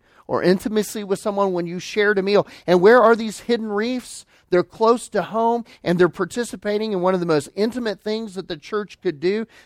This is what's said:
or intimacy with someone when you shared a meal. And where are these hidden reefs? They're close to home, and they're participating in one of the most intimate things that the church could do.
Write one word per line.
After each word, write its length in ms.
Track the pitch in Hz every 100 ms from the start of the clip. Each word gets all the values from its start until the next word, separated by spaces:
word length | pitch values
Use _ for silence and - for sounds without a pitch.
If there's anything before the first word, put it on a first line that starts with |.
| _ _ -
or 160 | 127
intimacy 640 | 165 190 247 214 202 220
with 140 | 202 190
someone 340 | 214 196 196
when 140 | 180 170
you 120 | 180
shared 400 | - 214 208 202
a 40 |
meal. 240 | 190 202 156 - -
And 140 | 180
where 220 | 190 247
are 120 | 226
these 260 | 226 226 196
hidden 280 | - 240 220
reefs? 560 | 202 226 254 - - - _ _
They're 140 | 180
close 480 | 170 - 220 233 -
to 100 | 208
home, 460 | 165 214 226 233 226 -
and 140 | - 175
they're 100 | 175
participating 840 | - 180 240 240 202 208 208 220
in 100 | 196
one 100 | 175
of 80 | 185
the 60 | 170
most 240 | 156 -
intimate 460 | - 220 240 233 190
things 340 | 214 220 226 180
that 120 | 175
the 80 | 160
church 420 | - 214 202 -
could 180 | 185 147
do. 260 | 170 208 226 _